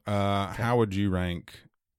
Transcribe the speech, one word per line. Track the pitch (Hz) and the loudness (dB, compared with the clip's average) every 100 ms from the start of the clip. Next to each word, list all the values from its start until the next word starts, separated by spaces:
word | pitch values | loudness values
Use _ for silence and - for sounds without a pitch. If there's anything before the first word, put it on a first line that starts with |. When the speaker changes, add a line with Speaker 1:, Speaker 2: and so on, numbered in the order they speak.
| - | -4
Speaker 1:
Uh, | 101 101 101 95 | 0 0 0 -2
Speaker 2:
Okay. | - | -2
Speaker 1:
how | 117 123 | 2 2
would | 107 95 | 2 2
you | 101 | 0
rank | 92 90 87 - - - _ _ | 0 -2 -4 -10 -20 -20 _ _